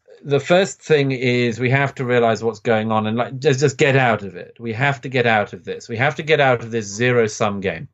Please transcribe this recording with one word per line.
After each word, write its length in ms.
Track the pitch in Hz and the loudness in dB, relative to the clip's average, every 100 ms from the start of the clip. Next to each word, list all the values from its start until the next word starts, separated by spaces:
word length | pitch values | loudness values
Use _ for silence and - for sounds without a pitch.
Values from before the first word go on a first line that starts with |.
| _ - | _ -18
The 160 | 151 139 | -2 -2
first 420 | - 175 190 - | 2 2 2 -4
thing 300 | - 151 139 | 0 2 2
is 480 | 131 127 123 120 113 | 0 0 2 0 0
we 100 | 127 | 0
have 240 | 135 139 | 2 0
to 100 | - | -2
realize 380 | 127 123 117 107 | 0 2 4 2
what's 160 | 113 110 | -2 -4
going 320 | - 110 110 | 0 0 2
on 160 | 110 107 | 0 0
and, 100 | 113 | -2
like, 220 | 113 135 | -4 0
just, 220 | 147 127 | 0 2
just 180 | 143 - | 0 2
get 160 | 151 | 2
out 300 | 135 127 107 | 4 2 0
of 100 | 98 | -4
it. 240 | 87 87 - | -12 -16 -12
We 140 | 117 | -8
have 280 | 107 139 135 | -2 -2 -2
to 60 | 139 | -4
get 160 | 127 | 0
out 280 | 117 110 101 | 2 2 0
of 120 | 98 | -8
this. 240 | 95 85 - | -12 -12 -10
We 80 | 110 | -2
have 180 | 139 151 | -2 -2
to 80 | |
get 160 | 151 151 | 0 2
out 240 | 139 123 | 4 2
of 80 | 117 | -2
this 140 | 117 101 | -6 -6
zero-sum 720 | 98 123 123 110 - 107 101 | -2 0 2 0 -2 -4 -2
game, 280 | 92 82 76 | -6 -6 -12